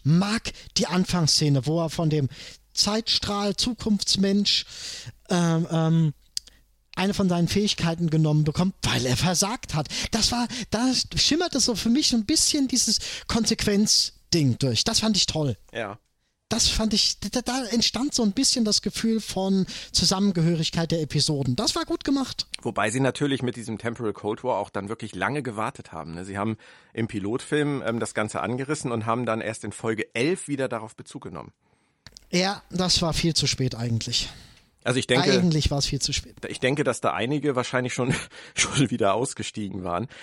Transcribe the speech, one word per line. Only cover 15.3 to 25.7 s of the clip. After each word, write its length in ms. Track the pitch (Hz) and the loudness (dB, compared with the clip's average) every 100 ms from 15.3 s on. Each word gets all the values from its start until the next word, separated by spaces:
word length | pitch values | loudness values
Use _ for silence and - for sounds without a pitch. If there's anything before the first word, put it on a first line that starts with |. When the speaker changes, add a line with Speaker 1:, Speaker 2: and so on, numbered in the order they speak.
| 156 143 107 - | 0 -2 -2 -8
Speaker 2:
Ja. 260 | 113 104 104 _ _ _ _ - | -8 -8 -10 _ _ _ _ -4
Speaker 1:
Das 200 | 226 - | 0 2
fand 260 | - 220 | 2 0
ich, 240 | 208 - - | 2 0 -2
da, 240 | 202 247 | -4 -4
da 220 | 240 262 | -2 -4
entstand 500 | 220 233 - 214 285 | 0 0 0 0 -2
so 80 | - | 0
ein 80 | 214 | 0
bisschen 340 | 226 269 254 | 2 2 2
das 160 | 214 196 | 2 0
Gefühl 400 | - - 226 220 | -2 -2 0 0
von 460 | - 185 190 190 180 - - | -2 -2 2 2 0 -4 -4
Zusammengehörigkeit 1000 | - 175 190 202 170 160 165 165 170 165 | 0 2 4 2 2 2 2 0 0 0
der 100 | 165 | 0
Episoden. 540 | 151 147 147 143 127 123 | 0 0 0 0 0 0
Das 180 | 269 | -2
war 100 | 349 | -2
gut 200 | 320 339 | -4 -4
gemacht. 420 | - 277 254 - - - | 0 -2 -2 -6 -10 -8
Speaker 2:
Wobei 280 | 120 101 107 | -6 -2 0
sie 100 | 127 | 2
natürlich 420 | 131 - 143 135 | 0 0 -2 -2
mit 140 | 123 120 | -4 -6
diesem 220 | 110 107 | -8 -6
Temporal 340 | 120 113 110 | -6 -4 -6
Cold 320 | - 104 110 | -4 -4 -4
War 120 | 127 101 | -2 -2
auch 120 | 101 | -2
dann 180 | 101 101 | -6 -8
wirklich 280 | 113 107 92 | -8 -8 -2
lange 260 | 95 147 | -2 -2
gewartet 480 | 127 104 113 | -4 -4 -6